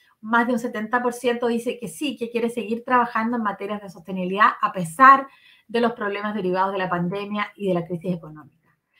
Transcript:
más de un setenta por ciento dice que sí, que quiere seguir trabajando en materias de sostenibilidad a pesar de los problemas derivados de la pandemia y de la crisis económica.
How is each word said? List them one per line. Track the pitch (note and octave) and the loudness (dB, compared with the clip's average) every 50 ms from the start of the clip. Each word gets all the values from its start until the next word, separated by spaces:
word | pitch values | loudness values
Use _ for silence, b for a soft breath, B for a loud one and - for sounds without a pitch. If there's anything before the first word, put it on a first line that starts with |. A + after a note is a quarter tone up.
| b b b b | b b b b
más | - G#3+ A#3 A#3 A#3+ | -4 0 2 2 4
de | A#3+ | 4
un | B3 A3+ | 0 0
setenta | B3 A#3+ - G#3+ A3 A3 - B3 | -2 -4 -6 -4 -4 -2 -2 0
por | A#3+ B3 A#3+ | 0 0 -2
ciento | - - A#3+ A#3+ A#3+ B3 | 0 0 0 0 2 0
dice | A#3 A#3 A#3 A#3 B3+ - - | 0 0 0 -2 -4 -6 -6
que | A3+ G3+ | -8 -12
sí, | - - D4+ C#4 A3+ - | -8 -6 -6 -6 -4 -4
que | A#3+ A3+ | -8 -4
quiere | - A3+ A#3+ A#3 | -4 -2 -2 -2
seguir | A#3 A#3+ G3+ G3+ A#3 A#3 - | -2 -4 -4 -4 -4 -4 -2
trabajando | - B3+ B3 A#3 A#3+ - A3+ A3+ A#3 B3 A#3 | 2 2 2 2 2 0 -2 -2 0 -2 -2
en | |
materias | A3 G#3 G3 - G3+ G3+ G#3 G3+ | -2 -2 -4 -6 -6 -6 -8 -8
de | G3+ F#3+ | -10 -14
sostenibilidad | - F#3+ - - F#3 F#3 F3+ F3+ F#3+ G3+ A3 B3+ - - | -16 -16 -12 -8 -6 -4 -4 -2 2 4 4 4 4 0
a | - - | -4 -4
pesar | - F#3+ F3 E3 - - C4 C4 C#4 C4+ C4+ B B B B B B B B | -2 -4 -6 -4 2 8 10 10 10 8 6 B B B B B B B B
de | - G#3 A#3 | -4 0 2
los | A#3 A3+ | 2 2
problemas | A#3 - G#3+ G3+ G3+ G3+ G#3 G#3 G#3 | 0 0 -4 -4 -4 -4 -6 -4 -4
derivados | A3 F#3 F3+ F3+ F#3 F#3+ G3 | -2 0 0 2 2 2 0
de | G3 F#3+ | 0 -2
la | F#3 F3+ | -2 0
pandemia | F3+ F3 F3 F3+ G3 G3+ G3+ G3+ G#3 G#3 G#3 - - | 0 0 0 -2 -2 -4 -4 -4 -4 -4 -4 -4 -6
y | - G3+ F#3+ | -4 -2 0
de | F3+ | 0
la | F3 E3 | 0 0
crisis | E3+ F3+ E3 E3 F#3 F3+ | -2 -6 -6 -2 -4 -4
económica. | E3 D#3+ D#3+ D#3 D3+ D3 - _ _ _ _ _ _ _ _ _ | -4 -6 -12 -16 -16 -20 -20 _ _ _ _ _ _ _ _ _